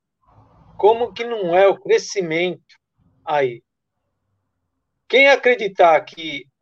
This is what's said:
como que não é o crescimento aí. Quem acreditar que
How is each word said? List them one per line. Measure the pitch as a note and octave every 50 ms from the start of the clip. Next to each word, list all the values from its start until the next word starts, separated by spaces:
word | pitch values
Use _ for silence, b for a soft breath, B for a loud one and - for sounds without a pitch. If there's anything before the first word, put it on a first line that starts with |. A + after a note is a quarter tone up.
| _ _ _ _ _ _ _ _ _ _ _ _ _ _ _ -
como | - G3+ A#3 A3+ A#3+ G#3+ F#3+
que | - A#3
não | A#3+ A#3 A3 F#3+ E3+ E3+
é | F#3 G3
o | G3 F#3
crescimento | - - F3 A3 G#3+ F#3+ - - G3+ F3+ D#3+ D#3 E3+ F3+ F3+ E3 - _ _ _ _ _ _ _ _ _ _ _ _ _
aí. | D#3+ D3+ D3 C#3 B2+ A#2 A2+ _ _ _ _ _ _ _ _ _ _ _ _ _ _ _ _ _ _ _ _ _ _ _ _ _ _ _ _ _ -
Quem | - B3+ C#4 C#4
acreditar | C4+ B3+ - B3 B3 - A3 F#3+ F#3+ - F#3 E3 D#3 C#3+ -
que | - - E3+ D#3+ D#3 D3 C#3+ - _ _ _